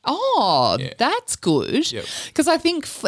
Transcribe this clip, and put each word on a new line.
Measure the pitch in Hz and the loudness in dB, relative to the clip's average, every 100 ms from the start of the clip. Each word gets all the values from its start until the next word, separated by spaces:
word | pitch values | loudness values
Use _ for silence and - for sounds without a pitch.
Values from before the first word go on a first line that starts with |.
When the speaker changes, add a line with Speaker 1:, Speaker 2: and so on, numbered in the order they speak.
| - | -2
Speaker 1:
Oh, | 330 523 453 202 147 120 92 | -2 0 2 4 4 4 0
Speaker 2:
Yeah. | - - | -4 -2
Speaker 1:
that's | 247 440 - - | 0 0 -4 -4
good. | - 151 - 254 320 | 0 0 2 0 -2
Speaker 2:
Yep. | 110 - - - | -4 -8 -10 -6
Speaker 1:
'Cause | - 311 | 0 2
I | 330 | 2
think | 330 339 - | 0 -2 -6
f-, | - | -6